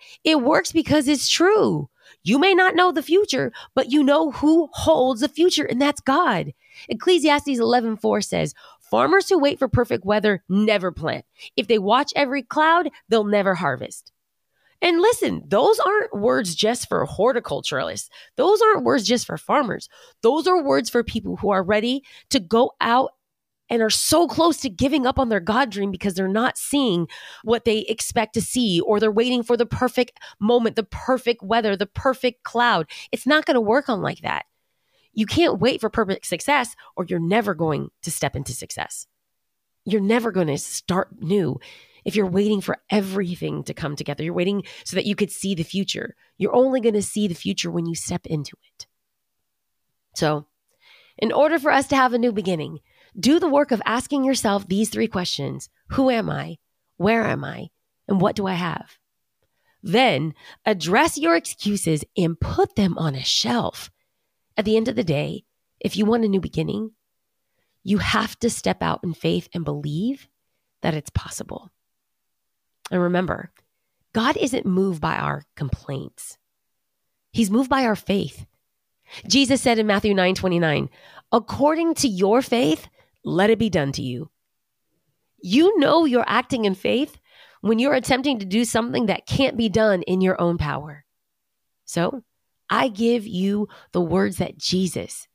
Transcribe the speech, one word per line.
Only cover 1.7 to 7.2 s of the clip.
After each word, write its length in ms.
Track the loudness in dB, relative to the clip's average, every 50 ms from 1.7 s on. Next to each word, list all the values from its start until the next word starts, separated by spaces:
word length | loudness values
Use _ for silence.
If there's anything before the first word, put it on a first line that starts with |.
| 2 -2 -4 -8 _ _ _ -20 -20 _ -2
You 160 | 0 2 4
may 160 | 4 4 4
not 200 | 4 4 4 4
know 160 | 4 2 4
the 120 | 2 0 -2
future, 500 | 2 2 2 2 2 0 -2 -2 -4 -6 -10 -14 -6 -2
but 160 | -2 0 2
you 120 | 2 4 4
know 280 | 4 4 4 2 0
who 400 | -2 0 2 4 4 4 4 0 -4
holds 480 | -4 2 2 4 4 4 2 2 0
the 80 | -2 -4
future, 360 | 0 2 2 2 2 2 -2
and 160 | -2 0 0
that's 200 | 2 0 0 -2
God. 540 | -2 0 2 2 2 2 0 0 -2 -6 -10 _ _ _ -20 -20 -12 -10
Ecclesiastes 720 | -8 -4 2 2 4 4